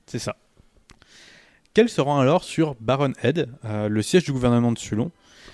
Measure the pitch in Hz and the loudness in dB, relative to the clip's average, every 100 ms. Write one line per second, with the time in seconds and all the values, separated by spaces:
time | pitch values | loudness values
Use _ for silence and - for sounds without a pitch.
0 | _ 123 - - _ _ _ _ _ - | _ -10 -8 -12 _ _ _ _ _ -20
1 | _ - - - _ _ _ - 233 - | _ -20 -20 -20 _ _ _ 2 2 2
2 | 139 143 131 175 - - 160 135 113 131 | 0 2 4 2 0 -2 -2 -2 -2 0
3 | 139 120 120 160 127 123 113 107 107 107 | 0 0 -2 0 -4 -8 -8 -4 -2 -2
4 | 104 180 156 131 123 120 120 117 - 104 | 2 0 0 -2 2 2 2 -2 -4 -4
5 | 147 - _ - - | -6 -8 _ -20 -20